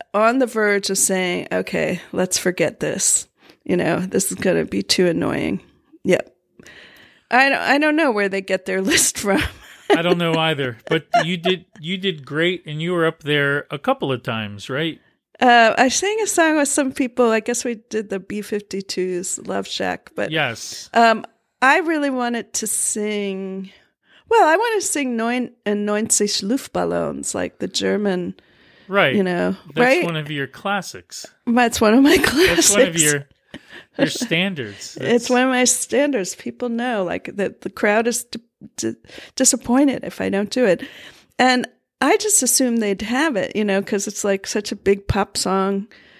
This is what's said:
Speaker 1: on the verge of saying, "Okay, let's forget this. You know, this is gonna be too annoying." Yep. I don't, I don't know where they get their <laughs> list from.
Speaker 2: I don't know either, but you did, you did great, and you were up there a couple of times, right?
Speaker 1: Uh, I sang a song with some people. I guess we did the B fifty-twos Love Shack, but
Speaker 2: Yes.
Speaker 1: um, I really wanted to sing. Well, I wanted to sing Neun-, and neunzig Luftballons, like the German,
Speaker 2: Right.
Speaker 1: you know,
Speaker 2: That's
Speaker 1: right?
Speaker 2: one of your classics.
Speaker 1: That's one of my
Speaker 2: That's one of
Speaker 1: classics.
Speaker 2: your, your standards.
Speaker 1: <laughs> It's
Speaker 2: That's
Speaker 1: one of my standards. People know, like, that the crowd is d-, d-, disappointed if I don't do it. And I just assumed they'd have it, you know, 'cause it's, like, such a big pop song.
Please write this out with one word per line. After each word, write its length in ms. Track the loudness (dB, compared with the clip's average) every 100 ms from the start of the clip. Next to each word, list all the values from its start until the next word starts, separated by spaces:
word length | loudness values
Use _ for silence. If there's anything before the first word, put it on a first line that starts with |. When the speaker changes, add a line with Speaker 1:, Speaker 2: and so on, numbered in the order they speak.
| -6
Speaker 1:
on 260 | 0 2 2
the 80 | 0
verge 420 | 2 0 0 0
of 60 | 0
saying, 500 | 0 0 -2 -4 -4
"Okay, 480 | -4 -4 -2 -2 -4 -6
let's 260 | -4 -2 -2
forget 420 | -2 0 -2 -2
this. 480 | -6 -2 0 0 -4 _ -20 _
You 120 | -2 0
know, 240 | 0 0
this 300 | 0 -2 -2
is 60 | -2
gonna 260 | 0 0
be 180 | 0 -4
too 240 | 0 2 2
annoying." 540 | 0 -2 -2 -4 -6 -8 _ _ -8
Yep. 300 | 0 0 0 _ _ _ -20 -20 -20 -20 -20 _ 0
I 180 | 2 4
don't, 80 | 2
I 180 | 2 2
don't 180 | 2 2
know 140 | 2
where 180 | 2 0
they 100 | -2
get 240 | -2 -4
their 160 | -2 -2
<laughs> 80 | 0
list 260 | 0 0 -2
from. 240 | 0 0 -2 -8 -20 -8 0
Speaker 2:
I 100 | 2
don't 160 | 4 2
know 160 | 2
either, 440 | 2 0 0 -4 -6 -4
but 180 | -4 0 0
you 120 | 0 -2
did, 300 | -2 -2 -6 -14
you 180 | -8 -4
did 260 | -4 -4
great, 380 | -6 0 0 -2 -6
and 140 | -6
you 120 | -4
were 140 | 0 0
up 160 | -2
there 440 | -2 0 2 0 -4
a 80 | -6
couple 320 | -2 -2 -2
of 120 | -4
times, 480 | -4 -6 -6 -10 -8
right? 280 | -4 -4 -6 _ _ _ 0
Speaker 1:
Uh, 340 | 4 6 6 4
I 120 | 2
sang 300 | 2 -2 -2
a 40 | 0
song 300 | 2 2 2
with 120 | 0
some 220 | 0 -2
people. 380 | -2 -2 0 2
I 100 | 2
guess 240 | -2 -4
we 100 | -4 -6 -6
did 180 | -8 -6
the 100 | -8
B 200 | -6 -8
fifty-twos 1000 | -6 -8 -6 -10 -6 -4 -4 -4 -6 -8 -6
Love 200 | -6 -6
Shack, 420 | -4 -4 -6 -8 -8
but 140 | -4
Speaker 2:
Yes. 580 | -2 -4 -6 -12 -14 -2
Speaker 1:
um, 300 | 4 4 2 -4 _ _ _
I 180 | 2 2
really 300 | 2 0 0
wanted 440 | -2 -4 -4 -6
to 120 | -8 -6
sing. 1040 | -4 -4 -4 -4 -4 -4 -6 -8 -10 -12 -16 _ _ _ _ 0
Well, 180 | 4 6
I 80 | 4
wanted 240 | 2 -2
to 60 | -2
sing 320 | -2 -2 -2
Neun-, 340 | -2 -2 -4 -6 -4
and 200 | -2 0
neunzig 440 | -2 0 0 0 -2
Luftballons, 920 | -2 -4 -4 -4 -2 -2 -4 -6 -8
like 240 | -6 -6 -6
the 100 | -8
German, 680 | -4 -2 0 0 -2 -6 -10 _ _ _ _ -4
Speaker 2:
Right. 260 | 2 2
Speaker 1:
you 80 | 2
know, 320 | 0 0 -2 -4 -6
Speaker 2:
That's 40 | 2
Speaker 1:
right? 240 | 4 4
Speaker 2:
one 120 | 0 -4
of 140 | -4
your 160 | -6 -6
classics. 800 | -6 -4 -4 -6 -14 -16 -18 -18 _ 0
Speaker 1:
That's 320 | 2 2 4
one 120 | 4
of 80 | 6
my 140 | 8 6
Speaker 2:
That's 160 | 6
one 140 | 4 4
of 80 | 4 4 4 4
Speaker 1:
classics. 80 | 4
Speaker 2:
your, 260 | 2 2 -4 _ _ -20 -20 -20 -14 -2
your 80 | -2
standards. 880 | -2 -2 -2 -2 -4 -8 -10 -16 -8
Speaker 1:
<laughs> 40 |
It's 240 | 0 0 2
Speaker 2:
That's 40 |
Speaker 1:
one 120 | 2
of 60 | 2
my 140 | 2
standards. 720 | 2 0 0 0 2 0 -4
People 360 | -8 -12 -8 -6
know, 340 | -4 -4 -2
like, 320 | -4 -4 -8 -4
that 240 | -4 -6
the 100 | -12
crowd 360 | -2 2 2 0
is 160 | -2
d-, 160 | -6 -10 -12 _ -18 -8
d-, 200 | -8 -8 _ -20 -10 0
disappointed 680 | 2 2 2 2 4 0
if 160 | -6 -6
I 80 | -2
don't 200 | -2 -2
do 140 | 2
it. 180 | 2 2 -2 -16 -20 -20 _ 0
And 300 | 2 2 -2 _ _ _
I 160 | 2 2
just 260 | 2 0
assumed 360 | 2 2 2 2
they'd 200 | 0 -2
have 340 | -2 -2 0 0
it, 180 | -2
you 100 | -2
know, 180 | 0 0
'cause 260 | 0 -2 -4
it's, 160 | -4
like, 220 | -2 -2 -2
such 260 | -6 -6
a 40 | -2
big 300 | 0 0 0
pop 300 | -2 -2 -2
song. 500 | -2 0 0 -2 -4 -14 -20